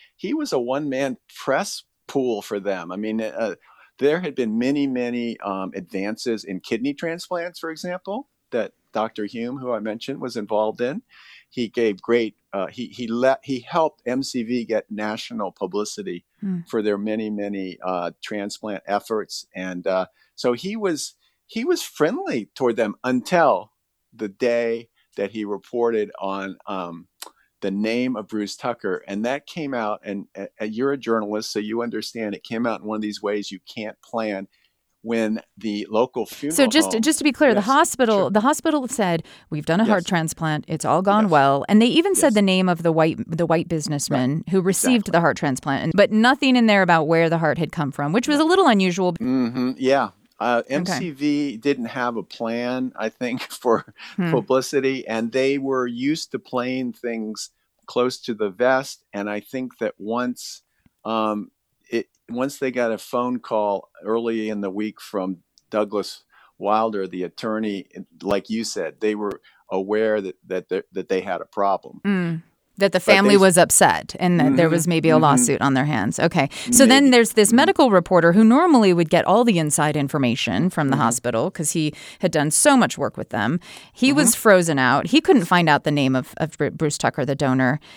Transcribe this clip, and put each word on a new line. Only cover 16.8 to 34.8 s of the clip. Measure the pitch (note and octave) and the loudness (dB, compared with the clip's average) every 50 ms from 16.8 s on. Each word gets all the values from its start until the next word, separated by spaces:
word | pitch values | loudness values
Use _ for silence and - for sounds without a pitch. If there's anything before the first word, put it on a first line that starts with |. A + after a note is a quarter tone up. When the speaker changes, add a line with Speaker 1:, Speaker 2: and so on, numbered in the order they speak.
Speaker 1:
their | G#2 G#2+ G#2 G2+ | -2 -2 -2 -2
many, | G#2 A2 G#2+ A2+ A2 G#2+ | -4 -4 -4 -4 -4 -6
many, | G#2 G#2 G2+ G2+ G2+ G2 F#2+ F#2 E2+ - | -6 -6 -8 -8 -8 -8 -8 -10 -10 -10
uh, | - F#2 F#2 F2 F2 E2+ - _ | -6 -6 -4 -4 -4 -6 -8 _
transplant | - - G#2+ G#2 G2+ G#2 - - - G#2+ - E2 - | -14 -10 -8 -8 -8 -8 -10 -10 -10 -10 -10 -10 -6
efforts. | - G2+ G2+ - - A2+ G#2+ F#2+ - - - - _ - | -4 -4 -4 -4 -4 -6 -6 -6 -8 -12 -16 -16 _ -12
And, | F#2 F#2 F#2 F2+ F2+ E2+ | -10 -10 -8 -8 -6 -4
uh, | F#2+ F#2 F#2 F#2 - _ _ _ _ _ | -2 -2 -2 -4 -6 _ _ _ _ _
so | - - B2+ | -4 -2 -2
he | A#2+ A#2 - F#3+ G#3+ | -2 -2 -4 -8 -8
was, | A3+ G#3 F#3 D#3+ C#3 - - - _ _ _ _ _ _ | -4 -2 -2 -2 -4 -6 -12 -14 _ _ _ _ _ _
he | _ - A3+ B3 | _ -8 -6 -2
was | F4 F4 - | -2 -2 -2
friendly | - - - - D3 E3 A3+ E4+ G4 F4+ D#3 B2 G2 _ - | -4 -8 -2 0 0 0 0 -2 -4 -4 -4 -6 -6 _ -6
toward | - C3+ A#2+ A#2 | -2 0 0 2
them | A2 A2+ G#2 G2+ _ | 2 0 -2 -2 _
until | - B2 B2+ B2 - - F3+ F3 E3 C3+ G#2+ F2+ G#2+ _ _ _ _ _ _ _ _ _ | -4 -2 -2 -2 0 2 2 4 6 6 4 2 -2 _ _ _ _ _ _ _ _ _
the | _ A2 A2 G2+ | _ -8 -8 -8
day | G2 - C3 A#2+ A#2 A#2 A#2+ A#2 A#2 A#2 A#2 _ _ _ _ _ - | -4 -2 0 0 2 2 0 -2 -4 -6 -8 _ _ _ _ _ -8
that | - G2+ G2 | -6 -6 -6
he | A2 A2 G#2 | -6 -8 -6
reported | G2+ G#2 F#2+ _ - - A#2+ A#2+ A#2 A2+ G#2+ G#2 F#2+ - - | -6 -6 -8 _ -6 -2 0 0 0 0 0 -2 -4 -8 -10
on, | F#2+ G2 G2 G2 F#2+ G2 F2 _ - | -8 -6 -6 -6 -8 -10 -12 _ -12
um, | - G2+ F#2+ F2+ E2+ E2+ E2+ F2 _ _ - - - _ _ _ _ _ - | -10 -8 -8 -8 -10 -12 -16 -20 _ _ -20 -20 -20 _ _ _ _ _ -8
the | - G2 | -6 -4
name | F#2+ G2+ G#2+ A2 A2+ B2 B2+ B2+ B2 | -4 -2 -2 -2 -2 -2 -2 -2 -4
of | G#2 G#2 - | -6 -8 -8
Bruce | A2 G#2+ G#2 G2 - | -6 -6 -6 -6 -8
Tucker. | - - B2+ A#2 _ - G2+ F2+ - - - | -8 -6 -8 -6 _ -6 -6 -6 -6 -8 -8
And | G2+ G#2 A2 | -8 -6 -4
that | A#2+ C3+ D3 _ | -4 -4 -6 _
came | - - F3+ D3+ C#3 C3 | -12 -12 -10 -8 -6 -6
out, | A#2+ A2 G#2 G#2 - - | -6 -4 -6 -6 -8 -8
and, | G#2 G2 G2 - _ - | -10 -10 -10 -10 _ -14
uh, | G2+ G2 G2+ _ - G#2+ | -14 -14 -14 _ -10 -10
you're | G#2+ G#2+ A2+ C3+ C#3 | -8 -6 -4 -2 -2
a | C#3 C3+ | -4 -4
journalist, | C3 A#2 A2+ A2+ G#2+ G#2 G#2+ G#2+ G#2+ - | -2 -2 -2 -2 -2 -4 -6 -6 -6 -6
so | - G#2+ | -6 -6
you | G#2 G#2 A2 A#2 | -6 -4 -4 -6
understand | A#2+ A#2 G#2+ G#2+ G#2+ - - A#2 A2 G#2 G2+ | -6 -6 -6 -8 -10 -10 -8 -8 -6 -6 -8
it | - - | -10 -10
came | - A#2 A2+ A#2+ | -8 -6 -4 -2
out | A#2 A2 F#2+ | -4 -4 -6
in | G#2 | -6
one | G#2+ A2 | -8 -6
of | G#2+ | -6
these | G#2+ G#2+ G2+ - | -6 -6 -8 -6
ways | G#2 G2+ G#2 G#2 G2 - | -6 -4 -4 -4 -6 -8
you | G2 F#2 _ - | -14 -16 _ -16
can't | - A#2+ G#2+ A2 - _ | -12 -10 -10 -10 -12 _
plan, | _ - - A2+ A2 G#2+ G2+ F#2+ G2 - _ _ _ _ _ _ | _ -8 -6 -4 -4 -4 -4 -6 -8 -12 _ _ _ _ _ _